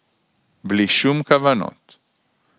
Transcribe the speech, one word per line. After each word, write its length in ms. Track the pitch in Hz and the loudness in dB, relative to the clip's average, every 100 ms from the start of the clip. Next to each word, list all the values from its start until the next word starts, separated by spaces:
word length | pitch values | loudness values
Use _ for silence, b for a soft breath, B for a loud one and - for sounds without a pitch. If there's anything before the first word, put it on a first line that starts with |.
| _ _ _ _ _ _ | _ _ _ _ _ _
בלי 240 | 95 104 101 | -4 -2 0
שום 340 | - 135 147 | 0 0 -2
כוונות, 720 | 147 143 139 120 - - _ _ _ _ _ _ _ | 0 0 2 -2 -4 -12 _ _ _ _ _ _ _